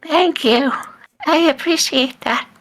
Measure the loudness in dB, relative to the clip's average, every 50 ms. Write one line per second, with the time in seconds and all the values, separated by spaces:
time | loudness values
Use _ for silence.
0 | -8 0 0 2 2 2 0 0 2 2 2 2 2 0 -2 -4 -8 -12 -18 -20
1 | -20 -20 _ _ -2 0 2 4 4 2 2 0 0 -2 0 0 0 -2 0 -2
2 | -2 -2 -4 _ -6 -4 -4 -4 -6 -8 _ _